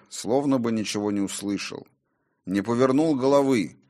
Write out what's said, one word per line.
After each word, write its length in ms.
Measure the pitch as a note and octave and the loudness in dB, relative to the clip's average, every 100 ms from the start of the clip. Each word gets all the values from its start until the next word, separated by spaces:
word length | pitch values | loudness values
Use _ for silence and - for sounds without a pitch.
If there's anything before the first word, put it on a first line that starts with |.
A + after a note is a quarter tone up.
| - | -14
словно 500 | - F2+ B2+ C#3+ C3+ | -12 -2 0 2 0
бы 120 | A#2 | 0
ничего 400 | A2 G2 G#2+ G#2 | -2 -4 -4 -2
не 100 | G2+ | -2
услышал, 640 | G2 - G2+ G2 - - - _ _ _ _ _ - | -4 -4 -6 -6 -6 -12 -16 _ _ _ _ _ -4
не 160 | G2 | -2
повернул 540 | G2 A#2 C3 C3 D#3+ C#3 | 0 2 4 4 2 2
головы, 640 | C3 C#3+ C#3 B2+ D#2+ - _ | 2 4 4 2 0 -8 _